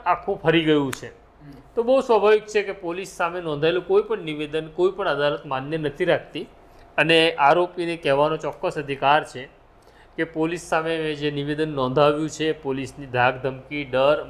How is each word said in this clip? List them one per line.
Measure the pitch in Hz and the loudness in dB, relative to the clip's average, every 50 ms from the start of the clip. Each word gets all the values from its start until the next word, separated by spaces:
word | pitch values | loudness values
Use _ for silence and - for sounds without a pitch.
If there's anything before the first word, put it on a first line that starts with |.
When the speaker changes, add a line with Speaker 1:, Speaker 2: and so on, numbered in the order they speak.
| - | 0
Speaker 1:
આખું | 180 180 - - - 196 196 | -2 -2 -2 -2 -6 -6 -2
ફરી | - 160 160 170 160 | 0 2 2 4 4
ગયું | 156 156 147 143 135 | 4 4 4 2 0
છે. | 120 - - 117 | -4 -8 -12 -18
Speaker 2:
હમ. | - - _ _ _ _ - 143 143 - - - - | -18 -20 _ _ _ _ -20 -20 -20 -20 -20 -10 -6
Speaker 1:
તો | 240 233 | -4 0
બહુ | 233 262 269 | 2 2 2
સ્વાભાવિક | 254 254 233 208 190 208 214 214 208 | 4 4 2 4 6 6 4 4 2
છે | 214 - 214 196 | 0 -2 -2 -2
કે | 196 | -2
પોલીસ | 190 - - 170 170 185 196 180 - - | -6 -8 -8 -8 -8 -8 -10 -10 -6 -4
સામે | 185 170 170 180 | -4 -4 -4 -4
નોંધાયેલું | 175 160 147 143 147 160 175 175 175 - | -6 -4 -4 0 0 0 0 0 0 2
કોઈ | 190 202 | 2 2
પણ | 214 214 226 202 | 2 2 -4 -6
નિવેદન | 175 156 151 147 151 147 147 160 156 160 | -4 -6 -6 -6 -6 -4 -4 -6 -6 -6
કોઈ | 160 - 180 190 | -4 0 0 0
પણ | 190 196 196 175 | 0 0 -2 -2
અદાલત | 147 139 147 147 151 156 - | 0 0 0 0 -2 -2 -6
માન્ય | 151 135 131 135 143 156 160 | -6 -6 -6 -6 -4 -6 -4
નથી | 151 143 143 - 180 | -4 -4 -4 -2 0
રાખતી | 165 160 127 - - - 151 - - - - - - - - - - - - | 0 0 0 -2 -8 -12 -12 -12 -14 -16 -20 -20 -20 -20 -20 -20 -8 -2 0
અને | 151 160 165 160 160 165 | 2 4 4 4 4 4
આરોપીને | 165 - 147 139 160 175 180 175 180 - 175 170 170 165 | 2 4 4 4 6 4 2 0 -2 -6 -6 -6 -6 -4
કહેવાનો | - 151 139 139 147 156 160 151 | 0 0 2 4 2 2 0 -2
ચોક્કસ | 151 147 139 - - - - 156 | -6 -8 -8 -4 -6 -4 -4 -4
અધિકાર | 143 135 139 131 143 135 147 156 147 | -6 -6 -6 0 2 4 4 4 2
છે | - - 127 131 139 - _ _ _ _ _ _ _ _ - - _ - - | -2 -10 -14 -14 -16 -18 _ _ _ _ _ _ _ _ -20 -20 _ -6 -6
કે | 165 | -6
પોલીસ | 165 - 156 156 160 175 170 - - | -6 -2 -2 -2 -2 -2 -4 -6 -2
સામે | 185 160 160 165 165 160 | -2 -2 0 0 -2 -2
મેં | 160 156 151 | -2 -4 -4
જે | 143 143 147 | -2 -2 -4
નિવેદન | 147 143 143 143 151 147 156 156 | -2 -2 -4 -4 -2 -2 -2 -2
નોંધાવ્યું | 151 139 131 127 127 151 147 147 147 147 160 151 | -2 -2 -2 0 2 4 4 4 4 2 -2 -6
છે, | - - 156 156 | -4 -4 -2 -2
પોલીસની | 151 156 - 139 131 135 135 127 - - 143 | -2 -4 -4 -6 -6 -6 -6 -8 -10 -14 -12
ધાક | 131 120 123 123 127 131 131 | -6 0 2 2 2 2 0
ધમકી, | 127 135 131 127 120 - 147 147 143 | -4 -6 -6 -8 -12 -10 -8 -8 -6
ડર, | 127 123 131 135 143 151 147 139 | -2 0 2 4 4 2 2 -2